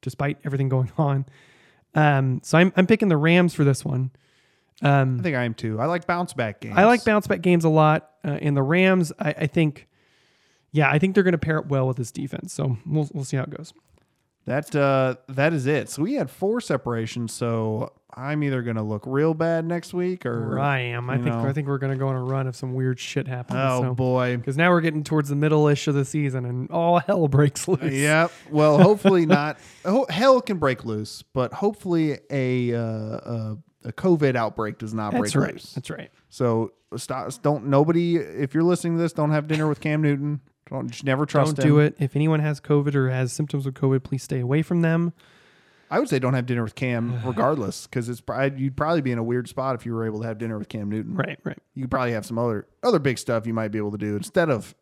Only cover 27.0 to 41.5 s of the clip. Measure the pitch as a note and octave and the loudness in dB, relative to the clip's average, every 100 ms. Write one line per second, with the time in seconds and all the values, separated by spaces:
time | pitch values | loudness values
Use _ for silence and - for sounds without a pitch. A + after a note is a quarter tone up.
27 | E3+ G3 D#3 C3+ D3 - - F3+ - C3+ | 2 0 4 4 4 2 -2 -2 0 0
28 | D3 D#3 E3+ - - D3 D3+ D3 F#3 G#3 | 2 2 2 -2 -4 4 6 8 8 8
29 | G3 F#3 D#3+ D3 D3 - - - F3 A3 | 4 4 4 4 2 -6 -16 -10 -2 0
30 | - E3+ B3+ B3+ B3+ F#3+ D3 B2 A#2 G#2+ | 0 2 4 4 2 -2 0 0 -4 -6
31 | G#2 - - C3 B2 - G3+ G3+ F#3+ E3+ | -8 -12 -8 -4 -4 -2 -2 -2 -2 0
32 | D#3 C#3 _ C#3 B2+ B2+ B2 A#2 A2+ A2 | 0 -2 _ -4 0 0 0 -2 -4 -6
33 | A2 A2 - A#2 A2 A2 - _ A#2+ - | -8 -10 -8 -6 -6 -8 -12 _ -14 -4
34 | F#3+ E3+ C#3+ B2 A2+ - G#2+ G#2 A2 A2 | 2 4 2 0 -2 -4 -6 -6 -8 -6
35 | G#2+ - G#2 C#3 - - - - - D3+ | -4 -2 0 0 0 -4 -14 -14 -12 -14
36 | D#3 _ _ - B2 A2+ A2+ _ _ A2+ | -14 _ _ -4 0 0 -2 _ _ -14
37 | - C3 G2 C3+ D3 D3 A#2+ C#3 D3+ E3 | -8 -8 -8 -4 -2 -2 2 2 4 2
38 | E3+ E3+ D#2+ F2 C3+ D#3 E3+ F3 E3+ E3 | 2 0 -2 -6 -4 0 2 2 0 -2
39 | E3+ - D3+ D3+ D3+ D#3 D#3 D3 D3+ D3+ | -2 -2 0 0 -2 -2 0 -2 -2 0
40 | D3+ C#3+ D3 D3 _ _ - C3+ B2 A#2 | 0 0 -2 -6 _ _ -12 -8 -8 -6
41 | C#3 C3 D3 D3 C#3 | -2 0 2 2 0